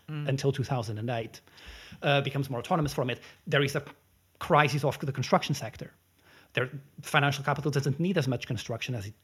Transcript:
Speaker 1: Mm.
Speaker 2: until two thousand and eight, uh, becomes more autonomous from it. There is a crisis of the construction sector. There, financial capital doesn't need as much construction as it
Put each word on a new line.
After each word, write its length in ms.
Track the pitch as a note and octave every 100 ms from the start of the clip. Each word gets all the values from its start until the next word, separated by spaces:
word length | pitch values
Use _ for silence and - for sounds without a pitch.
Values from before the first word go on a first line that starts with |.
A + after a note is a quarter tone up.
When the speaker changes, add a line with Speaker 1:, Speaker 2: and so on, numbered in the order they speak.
| -
Speaker 1:
Mm. 180 | D3+ C#3+
Speaker 2:
until 220 | C3+ C#3
two 120 | C3
thousand 340 | A#2+ C3 G#2+ G#2+
and 100 | A#2
eight, 300 | A#2+ A2+ - - - - - - -
uh, 180 | D3 C#3+
becomes 300 | C#3 C#3 C#3
more 80 | A#2+
autonomous 320 | - F3 D3
from 160 | - B2
it. 100 | A#2+ - - -
There 160 | C#3+
is 120 | C3+ D3+
a 60 | - - _ _ _ -
crisis 440 | - D#3 D3+ C#3+
of 140 | C#3 -
the 140 | C#3+
construction 420 | C3 B2 F3+ -
sector. 380 | D3 A2+ - - _ _ _ _ - -
There, 160 | - C3 C#3+ - -
financial 420 | - D3+ C#3+ C#3
capital 260 | C#3 C#3 D#3
doesn't 280 | C#3 C#3 C3+
need 160 | E3+ F3+
as 80 | B2+
much 200 | A#2+ -
construction 480 | A#2 - A2+ -
as 120 | B2 G2+
it 80 | -